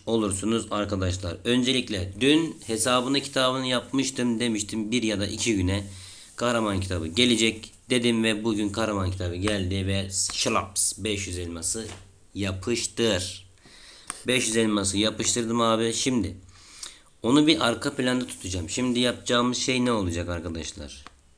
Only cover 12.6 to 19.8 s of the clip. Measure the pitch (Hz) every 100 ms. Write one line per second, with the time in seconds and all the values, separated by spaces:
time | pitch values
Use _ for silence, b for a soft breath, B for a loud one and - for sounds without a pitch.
12.6 | 120 117 - - 113 92 - - - -
13.6 | B B B B B B 123 127 110 113
14.6 | 110 104 95 98 107 107 110 120 113 117
15.6 | 113 110 117 113 135 123 87 - - B
16.6 | B B B B B _ 113 143 151 160
17.6 | 120 113 143 139 127 127 - - 95 90
18.6 | 82 127 127 120 123 98 - 123 123 123
19.6 | - 127